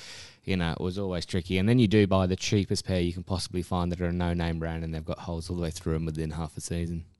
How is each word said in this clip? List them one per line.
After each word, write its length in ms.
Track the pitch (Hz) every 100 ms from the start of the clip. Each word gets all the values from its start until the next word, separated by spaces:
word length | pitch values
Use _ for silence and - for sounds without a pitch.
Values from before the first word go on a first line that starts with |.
| - - - -
you 120 | - 92
know, 160 | 82
it 80 | -
was 160 | 90 95
always 280 | 98 87 -
tricky. 320 | 92 90 92
And 100 | 101
then 120 | 127
you 80 | 104
do 200 | 107 95
buy 180 | 95 92
the 80 | 92
cheapest 480 | - 104 92 101 -
pair 160 | 92
you 120 | 87
can 100 | 90
possibly 380 | - 87 - 90
find 300 | 85 90 87
that 80 | 87
are 40 | 87
a 80 |
no-name 460 | 90 87 85 85 82
brand, 240 | 82 82
and 100 | 82
they've 100 | 80
got 160 | 80 -
holes 300 | - 82 90
all 60 | 87
the 40 |
way 100 | 82
through 240 | - 82 80
'em 100 | 82
within 260 | 78 78
half 240 | 76 82 -
a 40 |
season. 440 | - 85 85 85 80